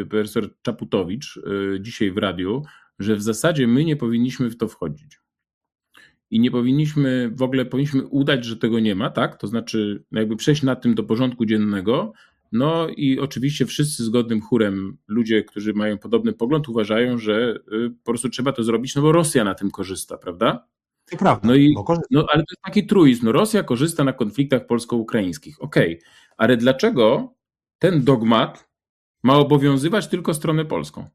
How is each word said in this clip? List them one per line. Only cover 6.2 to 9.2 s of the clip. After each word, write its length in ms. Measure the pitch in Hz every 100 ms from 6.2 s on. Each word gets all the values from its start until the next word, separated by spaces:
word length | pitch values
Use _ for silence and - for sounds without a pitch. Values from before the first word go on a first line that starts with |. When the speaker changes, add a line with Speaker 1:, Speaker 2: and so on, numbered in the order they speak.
| -
Speaker 1:
I 80 | 113
nie 120 | 120
powinniśmy, 800 | 123 123 139 151 151 135 127 120 120
w 60 |
ogóle 240 | 131 131 123
powinniśmy 400 | 127 143 135 113
udać, 380 | 143 139 139 120
że 120 | 113
tego 220 | 117 113
nie 160 | 110 95
ma, 140 | 131
tak? 280 | -